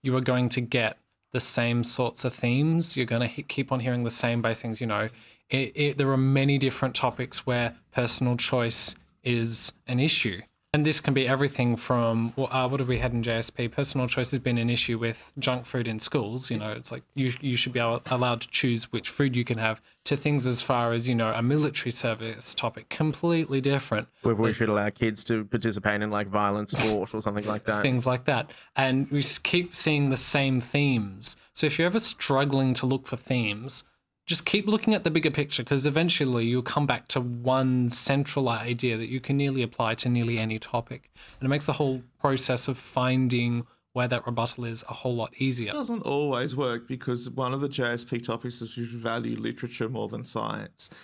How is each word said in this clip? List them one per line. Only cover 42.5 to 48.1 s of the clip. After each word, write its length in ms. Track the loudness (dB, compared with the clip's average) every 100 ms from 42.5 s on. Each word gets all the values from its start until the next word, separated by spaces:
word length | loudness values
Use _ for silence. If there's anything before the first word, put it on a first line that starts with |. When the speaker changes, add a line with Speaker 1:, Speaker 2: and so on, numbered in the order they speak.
| 0 -2
Speaker 1:
of 80 | -6
finding 920 | -4 0 2 4 2 2 2 -2 -4 _ _
where 160 | -2 0
that 180 | 0 -2
rebuttal 380 | -2 -2 -4
is 200 | -8 -10 -12
a 60 |
whole 220 | -8 -4 -4
lot 180 | -6 -2
easier. 320 | -2 -2 -4
Speaker 3:
It 40 |
doesn't 300 | -4 -4 -4
always 520 | -2 -2 0 0 -2 -2
work, 320 | -2 -4 -6
because 420 | -8 -4 -4 -4
one 240 | -4 -2
of 60 | -2
the 80 | -4
J 160 | -2
S 200 | -2 -2
P 140 | -4